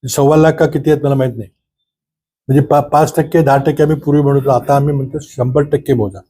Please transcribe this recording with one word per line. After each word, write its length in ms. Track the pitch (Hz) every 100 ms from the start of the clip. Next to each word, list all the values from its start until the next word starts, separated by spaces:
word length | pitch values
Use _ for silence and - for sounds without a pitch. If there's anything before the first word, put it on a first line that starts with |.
सव्वा 320 | 131 - 139 156
लाख 160 | 160
का 140 | 156 156
किती 240 | 143 135
आहेत 140 | 147
मला 100 | 143
माहित 200 | 135 131 110
नाही, 120 | 101 _ _ _ _ _ _ _ _ _ -
म्हणजे 140 | 135 139
पा-, 140 | 143
पाच 320 | - 147 156 160
टक्के, 260 | 156 170
दहा 140 | 143 139
टक्के 260 | 135 143
आम्ही 140 | 151 156
पूर्वी 260 | - 147
म्हणत 160 | 143 139
होतो, 120 | 131
आता 260 | 127 - 139
आम्ही 180 | 143
म्हणतो 240 | 143 135 151
शंभर 400 | - - 123 139
टक्के 320 | 147 143 139
मोजा. 260 | 127 104 95